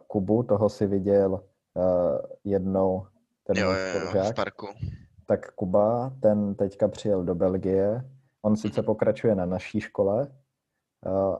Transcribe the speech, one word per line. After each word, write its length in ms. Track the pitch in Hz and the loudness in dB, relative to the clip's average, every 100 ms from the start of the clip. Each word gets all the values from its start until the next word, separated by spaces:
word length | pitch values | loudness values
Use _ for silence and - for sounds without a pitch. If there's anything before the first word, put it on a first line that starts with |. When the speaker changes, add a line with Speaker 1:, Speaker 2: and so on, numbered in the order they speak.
| - | -4
Speaker 1:
Kubu, 360 | 107 95 110 | -2 2 2
toho 260 | 123 101 107 | 2 2 2
si 180 | - 101 | 0 0
viděl, 580 | 98 98 101 98 92 - _ _ 87 | 0 2 4 4 -2 -8 _ _ -2
eh, 420 | 92 90 85 67 - - | 2 2 2 0 -4 -10
jednou, 640 | 101 98 95 95 95 92 95 _ _ _ | -2 -2 0 0 0 -2 -6 _ _ _
ten 120 | - 98 | -4 0
Speaker 2:
Jo, 100 | 95 | 0
Speaker 1:
můj 60 | 95 | 0
Speaker 2:
jo, 60 | 92 | -2
jo, 140 | 85 | -4
Speaker 1:
spolužák. 320 | 85 98 101 | -2 0 0
Speaker 2:
v 40 | 117 | -2
parku. 300 | 98 - 101 - - - - _ - | -4 -6 -14 -10 -10 -12 -18 _ -2
Speaker 1:
Tak 260 | 101 - | -2 -2
Kuba, 580 | - 92 104 107 120 135 135 | -8 0 2 2 0 -4 0
ten 320 | 107 104 101 | 2 2 0
teďka 340 | 98 98 - 104 | -2 -4 0 -2
přijel 360 | - 107 95 | 0 -2 0
do 100 | 87 | 0
Belgie. 760 | 87 92 92 92 95 101 120 131 - _ _ | 0 0 0 0 2 0 -2 -8 -18 _ _
On 140 | 107 107 | 0 0
sice 240 | 107 110 | 0 -2
Speaker 2:
Mhm. 60 | 107 | -2
Speaker 1:
pokračuje 480 | 107 110 101 113 | 0 0 2 2
na 120 | 95 90 | 2 0
naší 340 | 90 - 104 | -4 -4 -6
škole, 480 | - - 98 110 143 - _ _ _ _ _ _ - | -4 0 0 0 -2 -10 _ _ _ _ _ _ -4
eh, 300 | 98 98 | 0 0